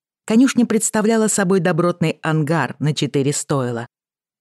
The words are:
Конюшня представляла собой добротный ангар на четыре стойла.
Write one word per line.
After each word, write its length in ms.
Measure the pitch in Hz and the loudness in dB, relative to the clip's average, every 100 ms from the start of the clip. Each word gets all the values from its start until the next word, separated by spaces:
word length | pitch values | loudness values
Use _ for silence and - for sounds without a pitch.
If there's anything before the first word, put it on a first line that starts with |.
| _ _ | _ _
Конюшня 420 | - 226 269 - 233 | 0 4 4 2 0
представляла 640 | 220 - 220 214 226 220 | 0 -2 -2 0 2 0
собой 320 | - 185 196 | 0 2 2
добротный 600 | 175 165 175 175 160 - | 2 0 0 0 -2 -4
ангар 560 | 156 156 147 165 127 - | -2 -2 0 -2 -2 -4
на 160 | 147 147 | -4 -2
четыре 380 | 143 147 139 | -2 0 0
стойла. 520 | 143 - 143 123 117 117 _ _ _ _ _ | -2 -2 -2 -2 -6 -10 _ _ _ _ _